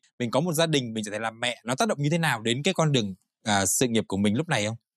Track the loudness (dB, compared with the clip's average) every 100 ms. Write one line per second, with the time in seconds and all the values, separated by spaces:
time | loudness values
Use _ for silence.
0 | _ -8 -2 0 0 0 0 0 -2 -6
1 | -6 -6 -6 -4 -6 -4 -4 -2 0 0
2 | 0 0 0 0 0 0 0 2 2 2
3 | 0 -6 _ _ 0 2 2 2 2 2
4 | 0 0 2 2 0 -2 -2 -4 _